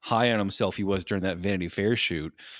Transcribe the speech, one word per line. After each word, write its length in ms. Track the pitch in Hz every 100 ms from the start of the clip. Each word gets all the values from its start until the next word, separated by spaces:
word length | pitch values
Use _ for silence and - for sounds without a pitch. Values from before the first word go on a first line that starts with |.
high 280 | - 113 120
on 80 | 110
himself 380 | 98 - 98 98
he 80 | 98
was 180 | 98
during 200 | - 98
that 160 | 92 87
Vanity 280 | 98 95 85
Fair 300 | - 101 117
shoot, 360 | - 82 76 - - -